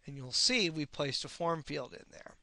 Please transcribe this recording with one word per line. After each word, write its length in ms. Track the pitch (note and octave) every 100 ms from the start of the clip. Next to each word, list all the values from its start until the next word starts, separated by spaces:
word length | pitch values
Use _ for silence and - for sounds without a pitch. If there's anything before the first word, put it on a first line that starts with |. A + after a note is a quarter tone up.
| -
And 100 | C#3
you'll 160 | B2+
see 380 | - - B3+ F3
we 160 | D#3 D3
placed 400 | - C#3+ C3 C#3+
a 20 |
form 340 | - E3+ E3
field 320 | C#3+ D3 B2
in 120 | - -
there. 260 | - - -